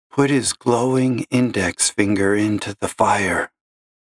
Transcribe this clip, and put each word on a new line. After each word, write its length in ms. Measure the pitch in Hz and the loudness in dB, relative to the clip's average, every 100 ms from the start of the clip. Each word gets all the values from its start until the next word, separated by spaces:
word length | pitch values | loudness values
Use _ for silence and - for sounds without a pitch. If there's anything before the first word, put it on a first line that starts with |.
| _ | _
put 180 | - 139 | 0 2
his 220 | 139 104 | 2 -2
glowing 680 | - 123 120 127 131 131 120 - | -4 0 0 2 0 0 -2 -2
index 600 | 127 123 101 90 - - | 0 0 0 -4 -2 -2
finger 460 | - 101 101 98 104 | 0 0 2 2 2
into 400 | 107 104 104 101 | 0 -2 -6 -8
the 120 | 98 | -8
fire. 600 | - 110 104 98 85 - _ _ _ _ _ _ | 0 2 2 0 -2 -6 _ _ _ _ _ _